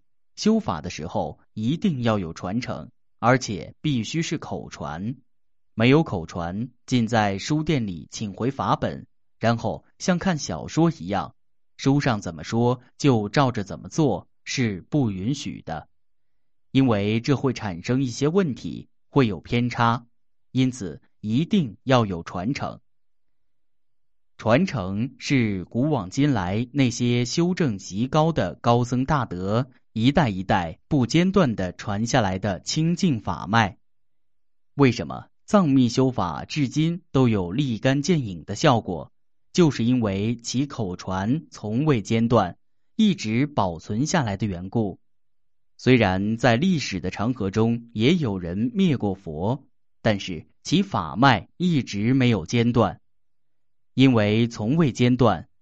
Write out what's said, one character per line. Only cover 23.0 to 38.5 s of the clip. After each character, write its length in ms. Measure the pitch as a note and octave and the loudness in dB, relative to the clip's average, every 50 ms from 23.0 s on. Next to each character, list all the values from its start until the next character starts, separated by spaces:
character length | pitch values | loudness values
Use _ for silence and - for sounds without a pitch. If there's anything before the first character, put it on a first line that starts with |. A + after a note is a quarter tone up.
| _ _ _ _ _ _ _ _ _ _ _ _ _ _ _ _ _ _ _ _ _ _ _ _ _ _ _ - | _ _ _ _ _ _ _ _ _ _ _ _ _ _ _ _ _ _ _ _ _ _ _ _ _ _ _ -6
传 280 | - A2 A2 C3+ F#3+ | 0 2 2 4 2
承 500 | F#3+ - A#2+ F#2 F#2 G2 G2+ A#2 C#3 - - | 0 -2 -4 -4 -4 -4 -4 -4 -6 -6 -10
是 460 | - - D3 C3+ A#2 G#2+ G2+ F#2 E2+ | -4 0 0 2 2 0 -2 -4 -6
古 260 | - - A#2 C3 D#3 | -6 -4 -2 0 0
往 200 | D3+ B2+ F#2+ F#2 | 0 -2 -4 -4
今 220 | - C3+ C#3 D3+ C3+ | -2 0 2 2 2
来 360 | A2 F2+ F2+ G2 G#2+ B2 B2 - | 0 0 0 -2 -2 -4 -2 0
那 180 | C#3+ C3+ B2 | 2 2 2
些 340 | A2+ - B2 A#2+ A#2+ A#2+ A#2+ | 2 0 0 0 2 0 0
修 300 | A#2+ - - E3+ F3 F#3 | -2 0 0 0 0 0
证 220 | - F3+ C#3 G#2+ | 0 0 -2 -2
极 300 | F#2+ - - F2+ G2 A#2 | -4 -8 -8 -4 -4 -2
高 240 | C3 - D#3 D#3 E3 | 0 2 2 2 2
的 240 | D#3+ C#3 A2 F2 C#2+ - | 2 0 -2 -2 -4 -2
高 240 | - A#2+ A#2+ A#2+ B2 | 2 4 4 4 2
僧 200 | A#2+ - B2 C3 | 2 0 -2 0
大 200 | C3 D#3+ C#3+ A#2+ | 0 0 0 0
德 440 | - F2 F2 F#2 F#2+ G#2 A#2 C3+ - - _ _ _ _ | -2 -6 -6 -4 0 0 0 -2 -2 -8 _ _ _ _
一 200 | A2+ A2 B2+ C#3+ | 2 2 4 4
代 160 | F#3 D#3+ A#2 | 4 2 2
一 160 | G2 F#2 F#2+ | 0 -2 0
代 340 | F#2 A#2 G2 F2 E2 F2 - _ | 0 0 0 0 -2 -8 -14 _
不 200 | _ - C#3+ B2 | _ 0 0 2
间 260 | A2 - D#3+ F3 F#3+ F#3+ | 2 2 2 2 4 4
断 240 | G3+ F3+ C3 G#2+ | 2 2 2 0
地 160 | F#2 F#2+ F2+ F2 | -2 -4 -6 -6
传 340 | - - - G2+ G2+ A2+ | -8 -8 -6 -4 -4 -2
下 140 | A#2 - C3+ | 0 2 2
来 180 | A2 G2 F#2 F#2+ | 2 2 0 -2
的 220 | - G#2+ F#2+ D#2+ | -2 -4 -4 -4
清 340 | - - - D#3 D#3+ E3 F3 | -6 -6 -2 0 0 0 0
净 260 | E3 - F3+ C3 A2+ | 0 0 0 0 0
法 280 | F#2+ - F2 C2 G#1+ E2+ | -2 -6 -8 -6 -4 0
脉。 300 | G#2 A#2 A2 F#2 - - _ _ _ _ _ _ _ _ _ _ _ _ _ _ _ _ _ _ _ | 2 2 2 2 -2 -8 _ _ _ _ _ _ _ _ _ _ _ _ _ _ _ _ _ _ _
为 180 | - C#3 C3 A2+ | 4 4 4 4
什 160 | - F2+ C#2 | 2 -4 -8
么 180 | B1+ A#1+ - - _ _ _ | -10 -12 -14 -16 _ _ _
藏 240 | - - G#3 F#3 D3+ | 0 2 2 4 4
密 200 | C3+ C3+ B2+ A#2 | 4 4 4 4
修 240 | A#2 - C3 C3 A#2 | 4 2 2 2 0
法 320 | - G2 F2 D2+ C2+ - | -2 -4 -4 -4 -8 -10
至 240 | - - D#3 C#3+ A#2+ | -8 -4 -2 -2 0
今 340 | - D3 D#3 E3 E3+ F3+ - _ | 0 0 0 0 -2 -4 -10 _
都 180 | - C3+ C3 A#2+ | 2 2 4 4
有 220 | A2 G2+ F#2 E2+ | 4 2 0 -2
立 280 | F2 B2 D3+ C3 A#2 G2+ | -2 -2 -2 -2 -2 0
竿 220 | - C3 C3+ C#3+ | 0 0 0 2
见 240 | C#3 F#3+ F#3 D#3 C3 | 2 2 0 0 0
影 200 | G#2 F#2 E2 D2 | -4 -8 -10 -10
的 100 | - | -10